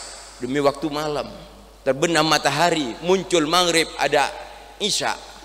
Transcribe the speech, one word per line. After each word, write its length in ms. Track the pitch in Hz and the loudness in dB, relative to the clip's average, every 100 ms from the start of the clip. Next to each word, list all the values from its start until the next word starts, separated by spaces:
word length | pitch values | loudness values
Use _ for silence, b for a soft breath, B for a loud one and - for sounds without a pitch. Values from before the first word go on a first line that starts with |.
| - - - - | -8 -18 -20 -12
demi 240 | 120 143 | -4 0
waktu 240 | 143 135 160 | 2 0 -4
malam. 400 | 143 151 147 110 101 - - - - | -4 -4 -4 -8 -12 -20 -20 -20 -6
Terbenam 400 | - 135 175 160 156 | -2 0 2 2 4
matahari, 680 | 147 151 143 175 165 127 107 | 2 2 2 2 2 -2 -4
muncul 400 | 175 190 - 175 151 | 0 0 2 2 4
maghrib, 400 | 175 175 165 151 - | 2 4 2 0 0
ada 320 | 143 147 127 - - - - - | 2 2 2 -2 -16 -18 -18 -6
isya 380 | 202 - 127 98 - - | -4 -2 -2 -4 -10 -18